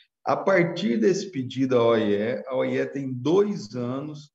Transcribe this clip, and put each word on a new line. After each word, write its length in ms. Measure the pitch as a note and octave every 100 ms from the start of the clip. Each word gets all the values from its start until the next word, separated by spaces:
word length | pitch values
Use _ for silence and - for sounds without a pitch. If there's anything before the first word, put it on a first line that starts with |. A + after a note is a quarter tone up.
| _ _ -
A 100 | C#3+
partir 600 | G3 F#3 E3+ - A3 A3+
desse 320 | G#3 F3 -
pedido 460 | C3+ A#2+ B2 C3+ B2
à 80 | A#2
oie, 580 | A2+ G#2 G2+ A2 B2+ -
a 80 | C3
oie 300 | C3 C3 C3+
tem 260 | C#3 C3+
dois 640 | B2 B2+ F#3 G#3 F3 - B2
anos 560 | A#2+ C3 D3+ D3+ D3+